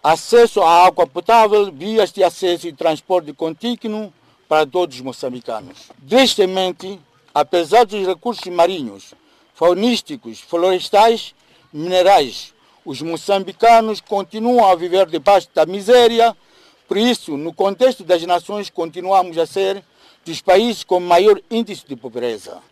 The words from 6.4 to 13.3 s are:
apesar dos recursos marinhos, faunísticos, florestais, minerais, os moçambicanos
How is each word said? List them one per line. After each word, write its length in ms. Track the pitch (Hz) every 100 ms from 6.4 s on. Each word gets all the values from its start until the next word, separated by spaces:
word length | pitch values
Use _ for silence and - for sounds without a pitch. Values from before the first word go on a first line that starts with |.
| 185 190 185 175 190 196 143 _ _
apesar 500 | 147 147 180 160 220
dos 220 | 226 208 185
recursos 400 | 170 240 226 180
marinhos, 680 | 175 170 190 123 98 - _ _ _ _
faunísticos, 840 | _ 170 180 226 233 - 139 117 110
florestais, 920 | - 170 180 185 - 202 226 233 - _ _ _ _
minerais, 840 | 151 165 185 180 196 135 104 - _ _ _
os 180 | - 135
moçambicanos 1000 | 160 165 -